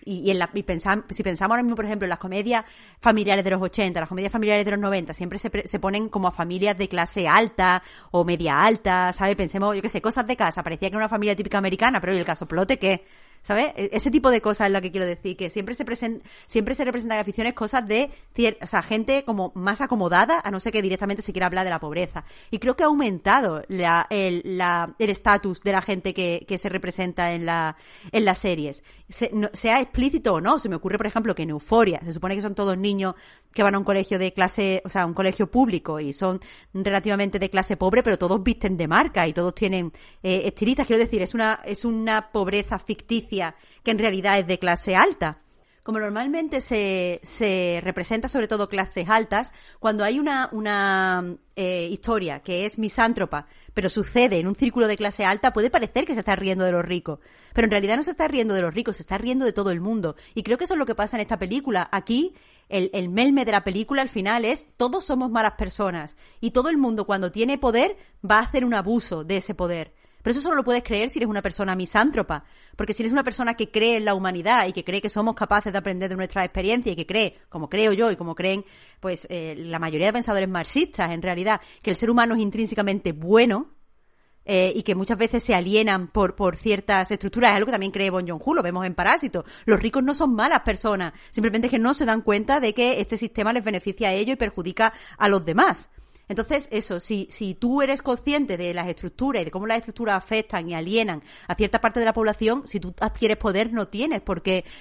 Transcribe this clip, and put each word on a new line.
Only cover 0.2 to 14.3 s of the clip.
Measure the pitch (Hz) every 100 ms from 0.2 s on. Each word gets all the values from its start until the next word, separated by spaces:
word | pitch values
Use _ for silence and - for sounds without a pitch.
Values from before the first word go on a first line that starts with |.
y | 185
en | 190
la, | 170
y | 196
pensam-, | 196 180 196 208 -
si | -
pensamos | 196 165 196
ahora | 233
mismo, | 247 220
por |
ejemplo, | 214 214
en | 190
las | 170
comedias | 185 196 208 233 214 - - _
familiares | 233 220 202 196
de | 190
los | 185
ochenta, | 185 - 196 175
las | 160
comedias | 185 196
familiares | 233 214 208
de | 208
los | 202
noventa, | 202 196 165
siempre | 156 180 202
se | 226
pre-, | 202 -
se | 202
ponen | 190 202 220
como | 208 185
a |
familias | - 170 180 202 190
de | 196
clase | 180 170 - 175
alta | 190 226 - 185 180 - - -
o | 175
media | 170 170 160 143
alta, | 202 220 208 180 180
¿sabes? | 180 196 202
Pensemos, | 180 196 202 202
yo |
qué | -
sé, | 190
Cosas | 220 226 220
de | 247
casa, | 185 160
parecía | 165 160 196
que | 208
era |
una | 220
familia | 220 208 196
típica | 196 202
americana, | 190 190 233 240
pero | 180
¿y | 190
el |
casoplote | 175 160 165 165 190 -
qué? | 190 185 - - - -
¿Sabes? | - 208 294 -
E-, | 202
ese | 220 -
tipo | 262 254